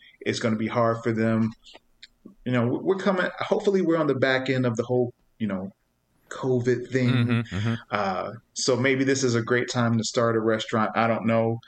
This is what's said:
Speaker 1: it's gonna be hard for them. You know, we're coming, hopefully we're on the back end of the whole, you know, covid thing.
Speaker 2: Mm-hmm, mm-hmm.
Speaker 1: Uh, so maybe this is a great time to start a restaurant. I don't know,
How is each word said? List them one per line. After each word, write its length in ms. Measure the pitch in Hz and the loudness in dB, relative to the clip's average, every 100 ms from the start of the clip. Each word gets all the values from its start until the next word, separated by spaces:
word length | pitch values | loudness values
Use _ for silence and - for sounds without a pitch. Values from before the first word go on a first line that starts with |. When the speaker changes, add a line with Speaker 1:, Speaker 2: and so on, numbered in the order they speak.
| - _ | -20 _
Speaker 1:
it's 180 | - 113 | -6 -2
gonna 180 | 117 110 | -2 -2
be 100 | 110 | -2
hard 320 | 120 117 113 | 0 0 0
for 100 | 120 | -2
them. 380 | 113 113 113 110 - - - _ _ - _ - - | 0 0 2 0 -4 -18 -20 _ _ -20 _ -20 -12
You 80 | 127 | -2
know, 140 | 123 120 | 0 0
we're 300 | 139 - 190 | 0 -2 0
coming, 320 | 190 185 175 - | 0 0 -2 -6
hopefully 440 | - 196 208 190 | -2 0 2 2
we're 140 | 165 165 | 2 2
on 100 | 151 | 2
the 80 | |
back 360 | 123 135 131 131 | 2 2 2 0
end 160 | 131 127 | 0 0
of 100 | 113 | 0
the 60 | |
whole, 300 | 117 123 120 - _ - | 0 0 0 -4 _ -6
you 80 | 107 | -4
know, 240 | 95 98 - _ _ _ _ _ | -4 -8 -14 _ _ _ _ _
covid 640 | - 135 127 123 120 - | -6 0 2 2 0 -2
thing. 200 | 127 123 | 0 2
Speaker 2:
Mm-hmm, 460 | 123 120 117 117 90 | 2 2 0 -2 -4
mm-hmm. 180 | 113 117 - | -2 -4 -4
Speaker 1:
Uh, 420 | 104 98 92 95 117 - | -4 -2 -4 -6 -12 -14
so 220 | - - 120 | -4 0 2
maybe 280 | 135 131 | 2 2
this 200 | 135 127 | 2 2
is 100 | 127 | 0
a 80 | 117 | 0
great 260 | 117 123 - | 0 0 0
time 280 | 127 117 117 | 0 0 0
to 80 | |
start 320 | 107 - 117 113 | 0 0 0 2
a 40 | |
restaurant. 500 | 110 110 - 113 107 | 0 0 -2 -2 0
I 120 | - 117 | 2 0
don't 200 | 110 117 | 0 0
know, 320 | 113 113 117 | 2 0 -2